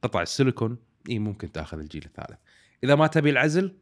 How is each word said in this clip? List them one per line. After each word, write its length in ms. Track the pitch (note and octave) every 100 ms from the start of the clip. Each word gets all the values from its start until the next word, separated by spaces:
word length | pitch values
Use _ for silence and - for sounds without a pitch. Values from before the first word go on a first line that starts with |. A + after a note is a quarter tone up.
قطع 200 | A#2+ F#2
السيليكون، 560 | F2 - C3+ A#2+ A2+ B2 _ _ -
إي 100 | A#2+
ممكن 320 | G#2+ G2 E2
تاخذ 280 | D#2 D#2+ D#2
الجيل 260 | D#2 D#2 D2+
الثالث. 340 | - - - _ _ _ _
إذا 120 | B2+ C#3+
ما 120 | D#3
تبي 220 | D#3 D3
العزل 480 | B2 D3 D#3+ F#3+ F#3+